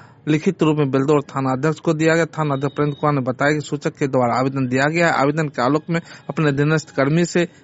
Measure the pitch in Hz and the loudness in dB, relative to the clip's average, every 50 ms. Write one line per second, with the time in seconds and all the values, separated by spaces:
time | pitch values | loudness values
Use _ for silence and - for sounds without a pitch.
0 | - - - - _ 147 156 151 - 196 175 - 165 156 151 151 147 135 131 135 | -20 -20 -20 -10 _ -2 0 0 0 -2 0 2 2 2 2 2 0 0 0 0
1 | 135 151 151 143 135 - - 135 135 131 131 127 143 160 151 - - 170 160 151 | 2 2 2 2 0 -2 -6 -4 -2 -2 -2 0 -2 -2 -2 -2 -2 -2 -2 2
2 | 160 160 160 165 160 156 - 156 156 147 139 135 143 139 - 147 147 147 143 - | 2 2 2 2 0 -2 -2 -4 -2 -2 -2 -2 -4 -4 -2 -2 -2 -2 -2 -2
3 | 151 151 147 139 123 127 123 - 143 143 151 151 135 - 151 143 - 160 - - | 0 0 0 0 -2 -4 -2 0 0 0 0 0 -4 -6 -8 -6 -6 -6 -4 -4
4 | 151 131 135 127 123 120 113 120 131 139 135 135 131 123 127 131 139 151 160 170 | -4 0 0 0 2 2 0 0 0 -2 -2 -2 -2 -2 0 0 0 0 2 2
5 | 170 165 131 123 131 147 151 165 156 139 - 131 120 131 147 156 151 - 165 165 | 2 2 2 2 2 0 0 -2 -4 -4 -2 -2 0 0 0 0 -2 -2 -4 -4
6 | - - - - - - 143 - 160 147 139 139 147 151 160 156 - - - 139 | -4 -8 -16 -14 -12 -8 -4 0 0 0 2 2 2 2 2 0 -2 -4 -2 0
7 | 135 139 156 170 175 - - 180 175 - - - | 0 2 2 2 0 2 0 0 -2 -2 -6 -14